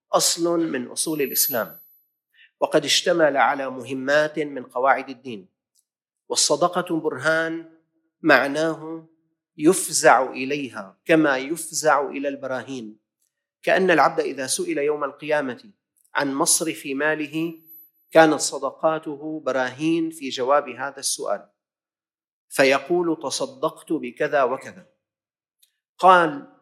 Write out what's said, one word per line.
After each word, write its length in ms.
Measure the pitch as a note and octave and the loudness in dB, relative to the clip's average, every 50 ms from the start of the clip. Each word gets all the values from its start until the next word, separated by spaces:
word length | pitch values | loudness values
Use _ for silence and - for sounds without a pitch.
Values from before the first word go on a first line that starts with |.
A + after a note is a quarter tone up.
| _ - G3 | _ -2 0
أصل 460 | E3+ - - - F3 E3 E3+ E3+ E3+ | 0 2 0 0 0 0 0 0 0
من 280 | E3 D#3+ C#3 B2 A#2+ | -2 -2 -4 -6 -8
أصول 340 | - - - - E3 D3+ D3+ | -8 -8 -6 -6 -4 -2 -4
الإسلام، 580 | C3+ A#2+ - - - - C3+ A2+ G2 F2 - _ _ _ _ _ _ _ _ _ _ _ _ _ _ _ _ - | -4 -2 0 -2 -2 0 -2 -4 -6 -6 -10 _ _ _ _ _ _ _ _ _ _ _ _ _ _ _ _ -4
وقد 260 | C#3+ - - D#3 D3 | -4 0 0 0 0
اشتمل 520 | - - - - F#3+ F3 E3+ D#3 C#3+ C#3 | 2 -2 0 0 0 2 2 2 2 4
على 320 | C3+ A#2 B2 C#3+ C#3 C3+ C3 | 2 2 2 2 -2 -6 -8
مهمات 720 | B2+ C3 A#2 B2 C3 C3 C3 C#3 D3 D3+ D3+ D3+ - E3 | -8 -10 -10 -10 -8 -6 -2 2 2 2 2 0 -2 -6
من 240 | D3 D3 C#3 B2+ B2 | -6 -6 -8 -12 -14
قواعد 460 | - - B2 C3 C3+ B2 C3 C3 C3+ | -8 -4 0 2 2 2 2 -2 -10
الدين، 380 | B2+ A#2+ - C3 A2 F#2+ F2+ _ _ _ _ _ _ _ _ _ _ _ _ _ _ _ _ - | -16 -16 -14 -14 -14 -14 -16 _ _ _ _ _ _ _ _ _ _ _ _ _ _ _ _ -6
والصدقة 680 | A#2+ - - - D3+ C#3+ F3 F3 - F3+ F3 - E3 D#3 | -2 -2 2 2 2 2 2 0 0 -2 -4 -2 -4 -2
برهان 800 | D3 D#3 D3 B2+ C3+ D#3+ D#3+ D#3+ E3 E3 E3 E3 - - _ _ _ _ _ _ _ _ _ _ | -2 -4 -4 0 0 0 2 2 0 -2 -6 -8 -10 -14 _ _ _ _ _ _ _ _ _ _
معناه 840 | E3+ D#3 C#3+ A#2+ C3+ C#3 C#3 D3+ D#3+ D#3+ D#3 D3+ D#3 D#3+ E3 E3 D#3+ _ _ _ _ _ _ _ _ _ _ | 4 6 6 6 6 2 -2 -2 -2 -2 -2 -4 -10 -12 -12 -14 -14 _ _ _ _ _ _ _ _ _ _
يفزع 720 | D#3 D3+ E3+ F#3+ - - F3 D3+ C#3+ D#3 D3+ A#2+ B2 C3 B2+ | 2 4 4 4 4 -2 -4 -4 4 6 6 6 6 4 0
إليها 680 | B2 B2+ C3 C3+ D3 D3 C#3 A2+ A2 A2 G2 F#2 - _ - | -4 -8 -6 -4 -4 -6 -6 -10 -10 -14 -16 -16 -20 _ 2
كما 320 | - E3 D#3+ D3+ C#3+ C3 | 4 4 4 6 4 2
يفزع 720 | C3 C3+ C#3+ E3+ E3+ - - D#3+ D3+ D3+ D#3 C#3 C#3+ C#3 B2+ | 0 -2 -4 -6 -8 -8 -8 -8 -2 2 4 4 4 2 -2
إلى 180 | C#3 C#3 C#3+ | -6 -6 -6
البراهين، 720 | C#3+ C3+ B2+ C3 B2+ C3 B2 A2+ C3+ C3+ B2+ A2 G#2+ G#2+ _ _ _ _ _ _ _ _ _ _ _ _ _ - | -6 -6 -6 -8 -8 -8 -8 -8 -8 -10 -10 -10 -14 -18 _ _ _ _ _ _ _ _ _ _ _ _ _ 0
كأن 280 | F3 E3 F3+ F#3+ F3+ | 2 2 4 4 4
العبد 280 | E3 C#3+ C#3 E3+ E3 D#3+ | 6 6 6 4 2 0
إذا 280 | D3 - C3+ C3+ C3 | -2 -2 -4 -6 -6
سئل 300 | B2+ - F#3+ F3 E3+ D#3+ | -6 -4 -4 -4 -4 -4
يوم 260 | D3 C#3+ D3+ D3+ D3+ D3 | -2 0 -2 -2 -2 -4
القيامة 680 | C#3 - - D#3 D3+ D3+ D3 C3+ B2+ A#2 - - G2+ _ _ _ _ _ _ _ _ - | -8 -8 -10 -4 -2 -2 -2 -2 -4 -8 -10 -14 -20 _ _ _ _ _ _ _ _ -4
عن 200 | C3+ C#3+ C#3 C3+ | -4 -2 -2 -2
مصرف 520 | C#3+ E3 - - - E3 D#3+ C#3 - - | -2 0 0 0 0 -2 -4 -6 -8 -8
ماله 680 | C#3+ C3+ C#3 D3+ D#3 D#3 D3+ D3+ C#3 D3+ D#3+ E3 E3+ E3 - _ _ _ _ _ _ _ _ _ _ | -8 -4 0 0 0 0 0 -4 -6 -4 -4 -4 -4 -6 -12 _ _ _ _ _ _ _ _ _ _
كانت 280 | - E3 D#3+ D#3 D3+ - | 6 6 8 8 6 2
صدقاته 1000 | - - D#3 C3+ C3+ C3 - - E3 D#3+ D#3+ D#3 - D#3+ C#3+ C3+ D3+ D#3 D#3 D#3 C3+ | -2 -4 -6 -6 -6 -8 -6 -2 0 0 0 0 -6 -10 -10 -10 -10 -10 -10 -6 -4
براهين 640 | C3 B2 C3 B2+ B2+ A#2+ C3 D#3 E3 E3 E3+ E3 D#3+ | -4 -2 -2 -2 -4 -4 -2 0 0 0 0 -2 -4
في 200 | D#3+ - C#3 B2+ | -6 -8 -10 -8
جواب 400 | B2 C3 B2 C3 C#3+ D3 C#3+ C3 | -6 -4 0 2 2 2 0 -2
هذا 300 | A#2 B2 C3+ C#3 C3+ C#3+ | -12 -10 -10 -10 -10 -8
السؤال، 500 | - - - C#3+ C3 G2+ G#2 - - _ _ _ _ _ _ _ _ _ _ _ _ _ _ _ _ _ _ _ _ _ | -6 -6 -6 -4 -4 -6 -6 -6 -8 _ _ _ _ _ _ _ _ _ _ _ _ _ _ _ _ _ _ _ _ _
فيقول: 680 | - - C#3 C3 C#3 C3+ - - F3 F3+ F3 E3 D#3 - C#3+ | 0 2 4 4 4 2 0 0 0 0 0 0 -2 -4 -4
'تصدقت 720 | C3 - - C#3 B2 B2+ B2+ D#3 D#3+ - - - - E3 | -8 -6 -6 -6 -8 -6 -6 -6 -6 -6 -8 -6 -6 -6
بكذا 500 | C3+ B2 B2 - - D3+ C#3+ D3 C#3+ C3 | -4 -4 -10 -4 -4 -4 0 2 2 2
وكذا.'" 420 | A#2+ C3 - - A2+ F#2 F#2 - _ _ _ _ _ _ _ _ _ _ _ _ _ _ _ _ _ _ _ _ _ _ | 2 0 -6 -8 -16 -20 -20 -20 _ _ _ _ _ _ _ _ _ _ _ _ _ _ _ _ _ _ _ _ _ _
قال: 640 | - - F#3+ F#3 F3 E3+ D#3 C#3+ C#3 C3+ - _ _ | 4 6 8 8 8 6 2 -2 -6 -12 -16 _ _